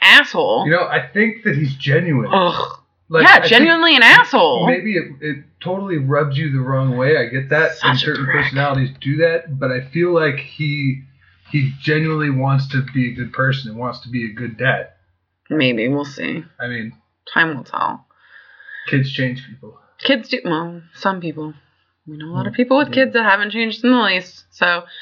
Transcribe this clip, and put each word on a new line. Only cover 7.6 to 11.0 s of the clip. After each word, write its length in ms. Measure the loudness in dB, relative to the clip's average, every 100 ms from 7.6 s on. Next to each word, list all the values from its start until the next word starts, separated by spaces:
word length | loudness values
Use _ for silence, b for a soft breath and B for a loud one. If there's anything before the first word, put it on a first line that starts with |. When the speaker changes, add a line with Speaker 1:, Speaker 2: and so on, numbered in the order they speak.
| 0 0
Speaker 1:
Such 80 |
Speaker 2:
And 120 | 0 0
Speaker 1:
a 20 |
Speaker 2:
certain 240 | -2 -4 -2
Speaker 1:
prick. 180 | -2
Speaker 2:
personalities 460 | -2 -2 -2 0 -2 -4
do 160 | -4 2
that. 400 | 2 0 -4 -6
But 120 | -4
I 100 | -4 -4
feel 240 | -2 2
like 260 | 2 0 -2
he, 640 | -10 -6 -4 -2 -2 -4